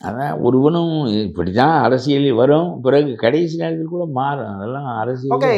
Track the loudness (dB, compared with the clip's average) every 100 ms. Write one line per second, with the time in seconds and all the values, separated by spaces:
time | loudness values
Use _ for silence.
0 | -8 -4 -4 0 2 4 4 2 0 -2
1 | -2 -2 -2 -4 -2 2 2 4 2 2
2 | 2 2 2 4 4 4 2 -2 2 2
3 | 2 0 0 2 0 -4 -4 -4 -6 -6
4 | -6 -4 -4 -4 -8 -8 -8 -8 -6 -6
5 | -4 -4 -2 0 0